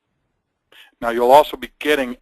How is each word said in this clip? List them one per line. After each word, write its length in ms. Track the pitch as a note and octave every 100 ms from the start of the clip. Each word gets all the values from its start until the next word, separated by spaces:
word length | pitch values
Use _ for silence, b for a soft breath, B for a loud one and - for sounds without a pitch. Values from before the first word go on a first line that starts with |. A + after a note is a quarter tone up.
| _ _ _ _ _ _ _ B B B
Now, 100 | A#2
you'll 200 | A#2 A#2+
also 240 | C#3 D3 C#3
be 140 | A#2+ -
getting 380 | D3 D3 B2 B2